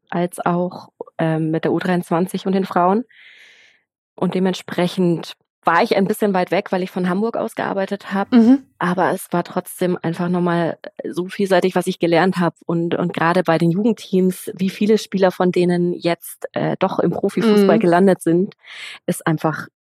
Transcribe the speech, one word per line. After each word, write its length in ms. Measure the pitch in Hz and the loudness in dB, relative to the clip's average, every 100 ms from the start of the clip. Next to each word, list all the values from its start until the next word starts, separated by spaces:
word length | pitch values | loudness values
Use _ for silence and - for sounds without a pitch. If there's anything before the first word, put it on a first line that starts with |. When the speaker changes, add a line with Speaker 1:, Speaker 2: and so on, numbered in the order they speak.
| _ | _
Speaker 1:
als 340 | 180 175 - | -4 -4 -4
auch, 460 | 185 175 180 - - - - - | -2 -2 -2 -8 -16 -16 -12 -4
ähm, 340 | 160 160 160 | -2 0 -2
mit 140 | 151 156 | -2 0
der 80 | |
U 60 | 170 | 0
dreiundzwanzig 680 | 180 175 - 170 185 190 190 | 0 -2 0 -2 -2 -4 -2
und 60 | |
den 120 | 190 190 | -2 0
Frauen. 380 | 180 175 208 - _ - - - _ _ _ _ _ _ - | 2 2 2 -2 _ -20 -20 -20 _ _ _ _ _ _ -4
Und 180 | 185 185 | -2 0
dementsprechend 960 | 185 180 - - 175 - 175 165 - - _ _ - | -2 -2 -6 -2 -2 0 0 0 -6 -18 _ _ 0
war 160 | 170 | 2
ich 140 | 226 - | 2 2
ein 120 | 196 | 0
bisschen 260 | 214 214 | 0 0
weit 180 | 185 180 | 0 0
weg, 220 | 190 - | -2 -2
weil 100 | 185 | -4
ich 80 | 185 | -4
von 160 | 190 180 | -4 -2
Hamburg 300 | 180 226 - | -2 -2 -4
aus 180 | 220 - | -6 -6
gearbeitet 560 | 190 196 196 202 - | -6 -4 -6 -8 -6
hab. 220 | 196 202 | -4 2
Speaker 2:
Mhm. 320 | 240 226 269 - - | 6 6 4 0 -6
Speaker 1:
Aber 320 | 175 180 156 | -2 2 0
es 160 | 180 - | 0 -2
war 140 | 175 - | -4 -2
trotzdem 520 | 185 - - 180 180 | -6 -6 -4 -2 -2
einfach 260 | 165 165 175 | -4 -4 -2
nochmal 500 | 180 175 170 165 - - - - | 0 0 0 -2 -4 -12 -12 -10
so 180 | 170 185 | -8 -6
vielseitig, 460 | - 196 180 185 | -4 2 2 2
was 140 | 185 180 | 0 -2
ich 120 | 185 | -2
gelernt 380 | 170 165 190 180 | 2 4 2 2
hab. 180 | 170 - - | -2 -2 -4
Und, 300 | 170 170 - | -2 -2 -2
und 180 | 175 | -4
gerade 300 | - 165 180 | 0 0 2
bei 140 | 175 165 | 2 2
den 140 | 170 | 2
Jugendteams, 800 | 175 226 214 - 185 185 185 - 165 | 2 0 -2 -2 0 2 -2 -8 -6
wie 140 | 190 | -4
viele 280 | - 208 214 | 0 2 2
Spieler 340 | - 185 190 | 0 0 0
von 220 | - 180 | 2 0
denen 400 | 180 180 175 175 | 2 2 2 0
jetzt, 560 | 175 170 170 - - - | -2 -4 -4 -8 -14 -8
äh, 240 | - 156 - | -4 -4 0
doch 200 | 190 - | -2 0
im 120 | 175 | -2
Profifußball 680 | - 202 - 233 208 196 226 | -2 -4 0 2 4 6 4
Speaker 2:
Mhm. 20 | |
Speaker 1:
gelandet 420 | 180 175 196 180 | 4 4 4 2
sind, 340 | 170 170 190 - - - - - - | 2 0 0 -6 -20 -18 -18 -10 -6
ist 200 | 180 - | -4 -2
einfach 420 | 156 160 147 - _ | 0 -2 -4 -10 _